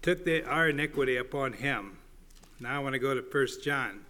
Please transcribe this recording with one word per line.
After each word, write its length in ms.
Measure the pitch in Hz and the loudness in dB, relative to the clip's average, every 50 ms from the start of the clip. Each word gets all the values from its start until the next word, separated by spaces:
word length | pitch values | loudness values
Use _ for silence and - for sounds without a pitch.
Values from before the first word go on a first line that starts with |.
took 240 | - 175 180 175 - | 2 2 0 2 2
the, 180 | 175 160 160 - | 0 0 0 0
our 260 | 120 135 160 165 160 | 0 2 4 4 4
iniquity 460 | 147 143 151 151 - 147 139 127 127 | 4 2 0 -2 0 0 2 2 2
upon 380 | 123 120 123 - 143 135 131 113 | 0 0 -2 -2 -2 -2 -2 -2
him. 440 | 104 120 139 135 113 101 98 95 - - - - - - - - - - - - - | -2 -2 -2 -2 -2 -4 -8 -14 -18 -20 -20 -20 -20 -20 -20 -20 -20 -20 -20 -18 -12
Now 160 | 120 120 135 | -6 -4 -2
I 40 | 143 | -2
wanna 200 | 139 139 131 135 | -2 -2 -2 0
go 160 | 123 135 135 | 0 2 0
to 60 | 127 | 0
First 420 | 123 - - 147 135 123 - - - | -2 -2 2 2 2 2 0 -4 -2
John 380 | 147 147 139 127 110 98 101 - - | 0 0 0 0 -2 -6 -10 -16 -18